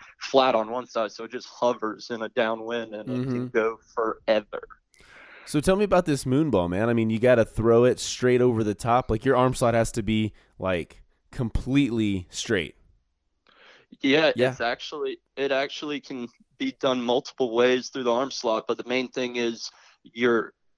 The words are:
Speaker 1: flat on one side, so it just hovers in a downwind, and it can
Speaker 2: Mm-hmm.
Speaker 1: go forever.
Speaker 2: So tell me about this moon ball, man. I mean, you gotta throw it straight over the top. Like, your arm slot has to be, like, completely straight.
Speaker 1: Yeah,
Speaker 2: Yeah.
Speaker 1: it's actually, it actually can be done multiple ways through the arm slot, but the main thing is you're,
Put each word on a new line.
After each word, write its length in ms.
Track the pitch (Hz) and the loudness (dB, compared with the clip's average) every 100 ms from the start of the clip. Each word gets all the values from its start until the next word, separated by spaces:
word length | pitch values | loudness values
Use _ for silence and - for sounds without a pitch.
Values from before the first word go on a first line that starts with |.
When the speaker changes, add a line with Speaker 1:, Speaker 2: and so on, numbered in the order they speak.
| - - | -20 -16
Speaker 1:
flat 340 | - 135 131 | 0 4 4
on 160 | 117 107 | 2 -2
one 160 | 120 120 | -6 -6
side, 240 | 123 107 | -4 -6
so 140 | - | -6
it 80 | 113 | -12
just 160 | 120 - | -12 -14
hovers 600 | - 123 117 110 104 - | -2 -2 0 -4 -8 -10
in 120 | 117 | -8
a 60 | 110 | -4
downwind, 640 | 123 113 113 110 117 113 | -2 -2 -2 -6 -8 -8
and 160 | 104 104 | -10 -8
it 140 | 123 | -6
can 0 | |
Speaker 2:
Mm-hmm. 220 | 131 123 127 | -4 -4 -2
Speaker 1:
go 300 | 123 110 113 _ | -2 -2 -4 _
forever. 760 | - 110 - - 107 104 - - - _ _ - - - - | -4 -4 -4 0 0 -2 -10 -14 -20 _ _ -20 -20 -20 -20
Speaker 2:
So 140 | - 147 | -4 0
tell 140 | 160 | 2
me 80 | 190 | 2
about 220 | 202 185 175 | 4 2 2
this 180 | 139 | -2
moon 260 | 131 131 160 | 0 2 2
ball, 180 | 104 87 | 2 2
man. 200 | 90 117 | 0 2
I 40 | |
mean, 180 | 117 110 | 2 2
you 80 | 110 | 4
gotta 260 | 123 120 | 6 6
throw 380 | 107 - 113 117 | 4 2 4 6
it 140 | 123 101 | 6 2
straight 420 | - - 127 123 | -4 -2 2 4
over 220 | 123 113 | 4 2
the 140 | 107 101 | -2 -2
top. 340 | 117 120 - | 0 0 0
Like, 140 | 110 | -2
your 120 | 131 123 | 2 2
arm 180 | 127 | 2
slot 200 | 120 120 | 2 2
has 160 | 113 113 | 2 0
to 100 | - | -2
be, 300 | 101 107 107 - _ - | 0 0 -2 -6 _ -8
like, 440 | 95 90 76 - - _ _ | -4 -4 -6 -14 -20 _ _
completely 960 | - 117 - 123 139 135 113 107 98 87 | -6 -4 -2 2 2 2 2 0 -2 -6
straight. 460 | - - 101 76 - _ _ _ _ _ _ _ _ - - _ - | -10 -2 -2 -2 -10 _ _ _ _ _ _ _ _ -20 -20 _ -4
Speaker 1:
Yeah, 320 | 139 143 156 113 | 2 4 2 2
Speaker 2:
Yeah. 140 | 127 | 0
Speaker 1:
it's 100 | 127 | 0
actually, 580 | 117 131 - 156 135 - _ - | -4 -4 -10 -8 -8 -10 _ -6
it 160 | 139 | -2
actually 480 | 135 139 - 151 143 | -2 -2 -6 -8 -8
can 280 | - 131 120 _ _ - | -8 -10 -12 _ _ -8
be 140 | 135 - | -6 -2
done 220 | 135 127 | -2 0
multiple 520 | 120 123 - - 127 | 0 0 -2 -4 0
ways 340 | 117 123 127 - | 4 4 2 -2
through 160 | 139 | -4
the 80 | 120 | -2
arm 180 | 117 135 | 0 -2
slot, 360 | - 120 110 - | -4 -2 -2 -2
but 120 | 113 | -6
the 60 | 117 | -4
main 200 | 127 127 | -4 -4
thing 280 | - 123 120 | -6 -6 -2
is 340 | 117 113 - - _ _ | -4 -4 -10 -16 _ _
you're, 500 | - 117 123 117 - _ _ | -18 -2 2 2 0 _ _